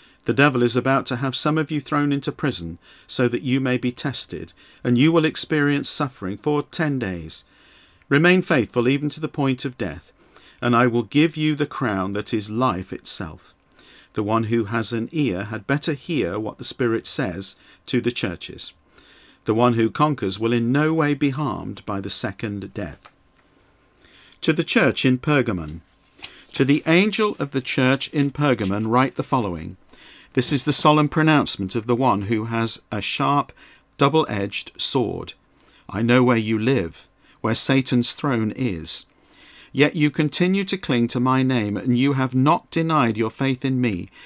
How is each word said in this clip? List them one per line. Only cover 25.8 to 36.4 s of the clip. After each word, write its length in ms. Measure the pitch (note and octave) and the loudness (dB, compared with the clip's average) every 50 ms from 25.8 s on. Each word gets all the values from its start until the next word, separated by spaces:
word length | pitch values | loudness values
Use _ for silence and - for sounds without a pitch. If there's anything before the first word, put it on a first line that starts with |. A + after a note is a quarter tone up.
| - _ _ _ _ _ _ - - - - - - - - | -16 _ _ _ _ _ _ -20 -20 -20 -20 -20 -18 -6 -2
To 100 | - C#3 | 0 2
the 200 | C3 C#3+ D3+ - | 4 2 2 4
angel 500 | D#3+ D#3+ F3+ G3+ G#3+ G3 - G#3+ G#3 - - | 4 4 4 4 2 2 0 0 -2 -2 -4
of 120 | C#3+ C#3 | -6 -4
the 100 | - C3+ | -4 -4
church 460 | B2 - - C3+ B2+ B2+ C3+ C3+ - - - | -4 -2 0 2 2 2 2 2 -2 -4 -2
in 160 | D3+ C#3+ C#3 | 0 0 0
Pergamon 580 | - D3 D3 C#3+ B2+ - G#2 F#2+ G2 G#2+ A2 | 0 0 2 2 2 2 0 -2 -2 -2 0
write 280 | A2 A#2 B2+ C3+ C3+ - | 0 2 2 2 2 -2
the 80 | - A#2+ | -6 -4
following. 520 | - C3+ B2+ G#2+ F#2+ F2 D#2 E2+ F#2+ F#2 - _ _ - - - - - - - _ - | -2 -2 -2 -2 -2 -4 -6 -8 -12 -14 -16 _ _ -20 -20 -20 -20 -20 -20 -12 _ -2
This 180 | C3 - - | 0 2 2
is 120 | D3+ B2+ - | 2 2 2
the 100 | D3+ C#3 | 4 4
solemn 360 | - - D#3 D3+ D3+ D3 D3 | 6 6 6 6 4 2 2
pronouncement 640 | - D#3+ D#3 D#3 D#3 C#3+ G#2 - - - G2 F#2 - | 2 2 4 4 4 4 4 0 -2 -4 -4 -4 -4
of 120 | A#2 A2 | -4 -2
the 80 | A#2+ A#2+ | 0 0
one 280 | A#2 C3+ B2 G2+ G#2 G2 | 2 2 2 2 0 0
who 220 | G#2 A#2 G#2+ A2 | -2 -2 -2 -2
has 360 | A2+ A2+ A#2 A2+ A2+ - - _ - | -4 -4 -2 -2 -2 -2 -4 _ -8
a 100 | A2 G#2 | -8 -6
sharp, 500 | - - - - C#3+ C#3 C#3+ D3 - - - - - - - _ _ _ _ | -4 -4 -2 -2 0 0 0 0 -2 -4 -8 -20 -20 -20 -20 _ _ _ _
double-edged 840 | - C#3 C#3+ D3+ D#3+ - - A2 G2+ G2+ G2+ - - - - - - | 2 2 2 4 2 0 0 -2 -4 -4 -4 -6 -8 -10 -8 -4 -2
sword. 540 | - - - C3 A2+ G2 F2 E2+ E2 - - _ _ _ _ _ - - - _ _ - | 0 0 2 2 0 0 -2 -6 -8 -12 -16 _ _ _ _ _ -20 -20 -20 _ _ -8
I 120 | - G2+ A#2 | -4 -2 2
know 200 | A#2 B2 B2+ B2 | 4 4 6 6
where 140 | B2 A#2+ | 4 4
you 220 | A2+ | 2